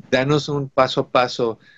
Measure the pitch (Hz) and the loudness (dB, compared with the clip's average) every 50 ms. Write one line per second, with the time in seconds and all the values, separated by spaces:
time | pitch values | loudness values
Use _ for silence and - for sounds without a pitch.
0 | - - - 127 131 139 147 143 139 - 147 143 139 135 - - 131 127 - 143 | -6 -2 0 0 2 2 0 0 0 -2 -4 -4 -6 -2 0 0 0 2 0 -2
1 | 139 - - 131 127 127 - - 127 113 110 - _ - _ | -4 0 0 0 0 0 -2 -2 -2 -2 -4 -6 _ -20 _